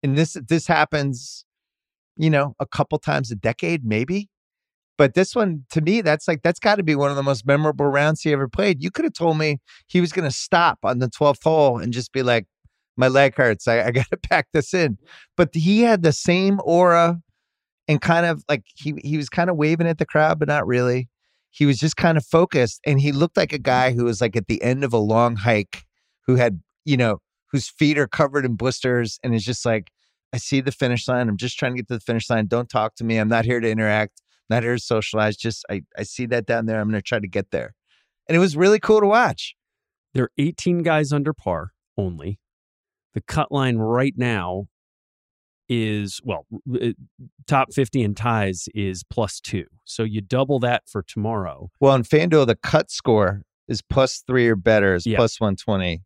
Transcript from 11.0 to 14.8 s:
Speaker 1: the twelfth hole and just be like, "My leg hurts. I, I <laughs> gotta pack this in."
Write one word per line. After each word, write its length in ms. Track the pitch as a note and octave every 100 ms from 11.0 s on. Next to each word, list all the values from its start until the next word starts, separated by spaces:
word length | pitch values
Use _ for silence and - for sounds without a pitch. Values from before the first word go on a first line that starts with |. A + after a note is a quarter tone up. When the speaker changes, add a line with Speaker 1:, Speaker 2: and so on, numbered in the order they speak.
Speaker 1:
the 80 | B2
twelfth 340 | - D3 C#3
hole 360 | - D#3+ C#3+ A#2+
and 140 | F#2+
just 200 | A#2+ A#2+
be 100 | C3
like, 240 | B2 A#2+ G2+ _ _ _ _ -
"My 100 | B2+
leg 260 | C3 C#3 C3
hurts. 320 | B2+ G#2+ -
I, 140 | A#2
I 80 | A2
<laughs> 20 |
gotta 240 | B2 A#2+ -
pack 300 | - E3+ C#3
this 180 | E3 C3+
in." 240 | F#3